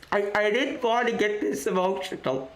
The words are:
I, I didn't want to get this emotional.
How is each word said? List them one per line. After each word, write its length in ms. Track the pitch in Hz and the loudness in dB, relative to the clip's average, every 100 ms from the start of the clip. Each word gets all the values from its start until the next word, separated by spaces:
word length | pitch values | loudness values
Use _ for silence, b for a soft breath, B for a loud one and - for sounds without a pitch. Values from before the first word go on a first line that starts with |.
| - | -2
I, 180 | 202 202 | -2 0
I 160 | 208 214 | 2 2
didn't 320 | 214 277 - | 2 0 0
want 260 | 233 233 240 | 2 2 2
to 80 | 202 | 2
get 240 | 208 208 | 0 0
this 260 | 208 - - | -2 -2 0
emotional. 840 | 185 185 190 - 185 - 131 135 | 2 2 0 -4 -6 -2 -2 -4